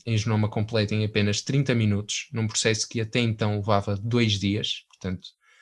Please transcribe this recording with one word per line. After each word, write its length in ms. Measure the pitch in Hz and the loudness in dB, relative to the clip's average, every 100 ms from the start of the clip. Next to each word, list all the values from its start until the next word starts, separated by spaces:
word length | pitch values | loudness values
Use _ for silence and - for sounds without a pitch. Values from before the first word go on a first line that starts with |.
| - | -2
em 100 | 113 | -2
genoma 320 | 117 107 107 | 2 2 2
completo 460 | 113 104 113 104 | 0 0 0 0
em 100 | 107 | 0
apenas 380 | 107 107 104 101 | 0 2 0 0
trinta 320 | - 135 135 | 0 0 2
minutos, 540 | 120 107 101 107 - - | 2 2 0 -2 -8 -6
num 140 | 117 107 | -4 -2
processo 420 | - 123 110 - | 0 0 0 -2
que 140 | 120 | -4
até 180 | 107 127 | -2 0
então 360 | 117 110 107 104 | 0 0 0 0
levava 400 | 101 101 101 101 | 2 2 2 -4
dois 360 | 113 120 113 | 0 2 2
dias, 540 | 101 98 107 120 - _ | 2 0 0 -2 -8 _
portanto, 400 | _ 92 90 - _ _ _ | _ -8 -8 -10 _ _ _